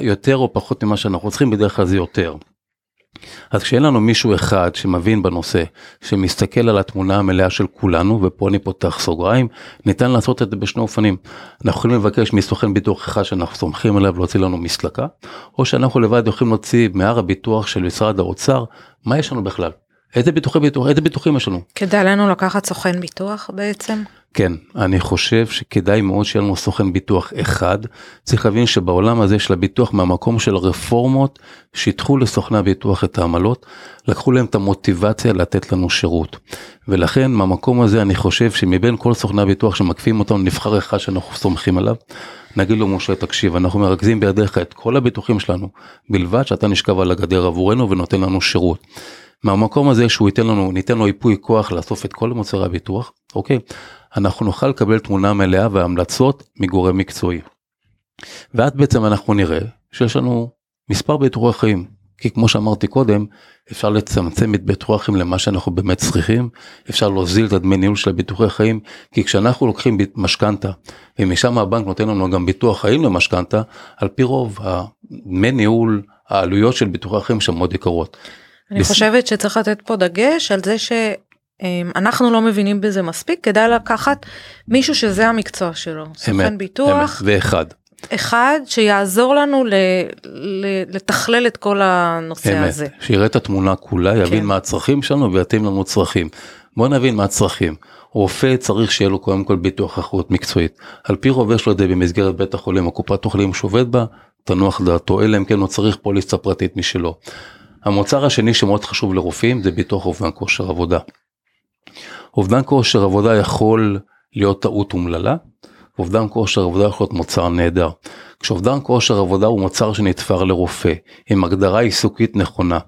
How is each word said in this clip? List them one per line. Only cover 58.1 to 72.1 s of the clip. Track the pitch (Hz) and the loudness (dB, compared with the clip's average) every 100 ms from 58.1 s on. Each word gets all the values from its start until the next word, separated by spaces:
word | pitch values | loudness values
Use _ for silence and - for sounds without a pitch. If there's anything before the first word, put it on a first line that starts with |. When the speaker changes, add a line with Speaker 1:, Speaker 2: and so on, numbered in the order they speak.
| _ - - - | _ -20 -20 -6
Speaker 1:
ואז | 113 139 | 0 0
בעצם | 139 139 120 | 2 2 4
אנחנו | 107 104 - | 2 0 0
נראה | 104 85 80 113 - _ | 0 0 -2 -6 -12 _
שיש | - 117 135 | -2 0 0
לנו | 123 120 117 - _ _ - | 0 -2 -4 -12 _ _ -6
מספר | 120 - 147 | -4 -2 0
ביטוחי | 135 113 120 - | 0 2 0 2
חיים, | 110 95 90 - _ _ | 0 0 -4 -16 _ _
כי | 117 | -4
כמו | 117 113 | 2 2
שאמרתי | 107 107 104 101 | 2 0 -2 0
קודם, | 135 117 104 104 - - _ - | 0 2 2 -2 -12 -20 _ -20
אפשר | - 104 | -4 0
לצמצם | 104 - 107 87 - 110 | 0 0 -2 -2 0 0
את | 101 | 0
ביטוחי | 95 98 - | 0 -2 0
החיים | 107 - 98 | 0 0 0
למה | 87 92 | 0 -2
שאנחנו | - 92 - | -2 -2 -2
באמת | 87 98 - | -2 -2 -2
צריכים, | - 92 95 117 120 - - - - | 0 0 0 0 -2 -8 -20 -18 -8
אפשר | - 104 | 0 0
להוזיל | 95 87 98 110 | 2 2 2 2
את | |
הדמי | 98 95 95 | 2 2 2
ניהול | 95 107 | 2 0
של | 98 | -2
הביטוחי | 90 90 95 107 | -2 -4 -2 0
חיים, | - 110 110 - - - | 2 0 0 -8 -20 -6
כי | 113 | -4
כשאנחנו | - 98 117 123 123 | 0 0 0 2 0
לוקחים | - 127 101 | 0 0 0
ב-, | 98 | -2
משכנתה, | 110 92 - 104 101 98 95 - - - - | -2 -4 0 -2 -2 -6 -8 -16 -20 -12 -2
ומשם | 98 90 120 120 | 0 2 0 0
הבנק | 95 113 95 | 0 -2 -2
נותן | 92 | -2
לנו | 107 | -2